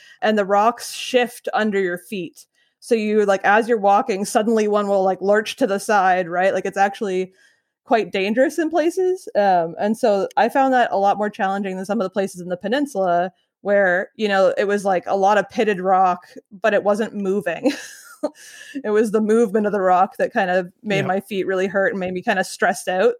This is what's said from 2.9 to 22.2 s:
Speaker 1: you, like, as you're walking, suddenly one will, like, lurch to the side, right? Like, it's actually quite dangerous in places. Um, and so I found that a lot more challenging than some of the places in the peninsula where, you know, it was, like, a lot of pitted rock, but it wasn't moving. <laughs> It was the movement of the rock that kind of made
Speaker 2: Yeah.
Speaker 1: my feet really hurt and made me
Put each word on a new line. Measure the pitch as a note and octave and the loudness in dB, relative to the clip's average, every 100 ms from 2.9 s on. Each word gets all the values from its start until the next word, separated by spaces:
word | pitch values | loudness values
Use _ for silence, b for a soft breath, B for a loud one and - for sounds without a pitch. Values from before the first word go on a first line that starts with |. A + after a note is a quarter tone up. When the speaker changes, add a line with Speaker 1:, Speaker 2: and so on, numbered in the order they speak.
| A3+ | -2
Speaker 1:
you, | G#3+ G#3+ G3+ | 2 2 2
like, | G3 F#3+ | 2 2
as | G#3+ A3+ | 0 2
you're | A3+ | 0
walking, | G3+ G3+ B3+ F#3+ G3+ | 2 2 2 -4 -2
suddenly | A3+ G#3+ A3 G#3 | 0 0 0 0
one | G#3 G3+ | 0 0
will, | G3+ F#3+ | 0 0
like, | F#3 | 0
lurch | F#3+ G#3 G#3+ - | 2 0 0 -4
to | A#3 | -2
the | G3 | -2
side, | - G#3 F#3 F#3 E3+ | 0 2 2 2 0
right? | F3 F#3+ | 0 0
Like, | F#3+ F#3+ | 0 -4
it's | F#3+ | 0
actually | G3+ G3+ G3+ F#3 F#3 b b b b _ _ | -2 -2 -4 -4 -6 b b b b _ _
quite | A3+ F3 | -2 0
dangerous | G3 F#3+ A3+ C#4+ - | -2 -2 2 0 0
in | D#4+ | -2
places. | E4 D#4+ F#4 F#4 F#4 - - | 0 0 0 -2 -2 -4 0
Um, | G3+ F3+ E3 - | 2 2 0 -4
and | G#3 A3+ | -4 0
so | A#3 G3 - - | 0 0 0 0
I | A3 | 0
found | C#4+ C4+ | 2 2
that | B3+ A#3 | 2 2
a | F#3+ | 2
lot | G3 G3 | 0 0
more | G#3 | -2
challenging | G#3 G3 G3 G3 F#3 | -4 -4 -4 -6 -8
than | F#3+ | -6
some | A3 | -4
of | |
the | F#3+ | -2
places | G#3 G3 F3+ | -4 -4 -6
in | F3+ | -8
the | F3+ | -8
peninsula | G3+ C4+ C#4+ G3 F#3 F3 F3+ - _ _ | -4 -2 -2 -2 0 0 -2 -6 _ _
where, | G3 G3+ F#3+ F3+ G#3 - | 0 2 2 0 -2 -4
you | G#3 | 0
know, | G3 F#3 - | 4 2 2
it | G3+ | 0
was, | G3+ | 0
like, | F#3+ F3+ F#3 | 0 -2 0
a | G3 | 0
lot | F#3+ G#3 | 2 2
of | F#3 | 0
pitted | - G#3+ F#3 | -2 -2 0
rock, | F#3 F#3 F#3+ F3+ - - - | 2 4 4 0 -8 -20 -20
but | F#3+ A3 | -4 0
it | G3+ | 2
wasn't | G3 G#3 A3 G#3 | 2 0 -2 -4
moving. | G3 G3+ F#3 D#3+ C4 - | -2 -2 -4 -2 -2 -4
<laughs> | - - - - D4 B B B B C#4+ | -10 -20 -20 -10 -10 B B B B -8
It | G#3+ | -2
was | G#3 A3+ | 0 2
the | G#3+ | 0
movement | G#3+ A3+ A#3 G#3+ G#3 | 2 2 2 2 0
of | |
the | G3 | 0
rock | F#3 F3+ G3 - | 2 4 2 0
that | F3+ | -2
kind | A#3+ F#3+ | 0 0
of | F3+ F3+ - | 0 -2 -10
made | G#3+ G3 | -4 -2
Speaker 2:
Yeah. | F#3 | 0
Speaker 1:
my | F#3+ | -2
feet | - G3 F3+ | -4 -4 -2
really | F#3+ F#3+ | -2 0
hurt | G3 F#3+ | 0 0
and | G3 | -2
made | F#3 | -6
me | F#3 | -4